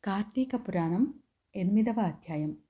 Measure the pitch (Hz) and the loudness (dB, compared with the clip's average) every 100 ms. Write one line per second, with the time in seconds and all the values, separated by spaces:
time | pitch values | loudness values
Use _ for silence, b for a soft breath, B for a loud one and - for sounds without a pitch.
0 | 208 196 208 - 262 247 240 180 165 180 | -2 -4 -2 -2 -2 -2 -2 -2 0 2
1 | 285 - _ _ _ 202 185 208 220 226 | 2 0 _ _ _ -2 2 4 4 2
2 | 185 151 - 151 151 156 _ | -2 -4 -8 -4 -4 -6 _